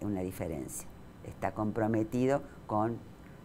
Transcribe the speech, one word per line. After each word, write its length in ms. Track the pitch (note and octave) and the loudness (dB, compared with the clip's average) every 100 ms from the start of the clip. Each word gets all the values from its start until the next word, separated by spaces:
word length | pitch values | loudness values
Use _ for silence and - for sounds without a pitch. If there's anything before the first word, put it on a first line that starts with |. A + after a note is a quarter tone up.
una 220 | G#2 G2 | -2 0
diferencia. 640 | F#2 F#2 F#2 D#2 C2 - - - - - | -2 -2 -2 -2 -6 -8 -10 -14 -16 -14
Está 280 | - - F#2+ | -14 -2 -2
comprometido 920 | G#2 G#2+ G#2 A2 A2+ G#2+ B2 B2+ C#3+ C#3+ - - | 2 2 4 4 4 4 4 4 4 0 -10 0
con 320 | G#2+ A2+ A2+ - - - - | 4 4 0 -6 -14 -16 -12